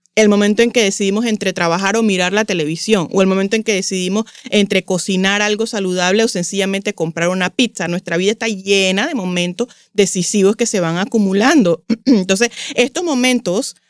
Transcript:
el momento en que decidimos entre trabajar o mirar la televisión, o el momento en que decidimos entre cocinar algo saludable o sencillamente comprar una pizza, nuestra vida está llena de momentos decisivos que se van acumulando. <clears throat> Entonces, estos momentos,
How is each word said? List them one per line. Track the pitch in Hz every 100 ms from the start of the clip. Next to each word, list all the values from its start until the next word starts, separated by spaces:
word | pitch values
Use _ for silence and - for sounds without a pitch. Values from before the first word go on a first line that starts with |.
| _ -
el | 214
momento | 208 208 208
en | 233
que | 240
decidimos | 202 196 196 202 240
entre | 214 190
trabajar | 180 170 170 196 220
o |
mirar | 226 185 180
la | 202
televisión, | 214 185 151 165 - 214 160
o | 190
el | 190
momento | 190 196 220
en |
que | 220
decidimos | 196 196 190 180 202 220 - -
entre | 214 202 196
cocinar | - 185 - 185 190 202
algo | 208 208 226
saludable | 214 185 180 180 208 226
o |
sencillamente | 180 175 196 190 196 208
comprar | 202 165 165 170
una | 185 180
pizza, | - 233 - 170
nuestra | 175 - 170
vida | 185
está | 220 226
llena | 196 190 196 190 190 277
de | 277
momentos | 180 175 175 180 247 - _
decisivos | - 190 196 170 208 190 208
que | 233
se | 202
van | 170 170
acumulando. | 190 226 196 196 254 320 180 165 - 226
<clears throat> | -
Entonces, | 220 185 190 233 - - 277
estos | 247 339
momentos, | 349 262 254 247 208 185 - -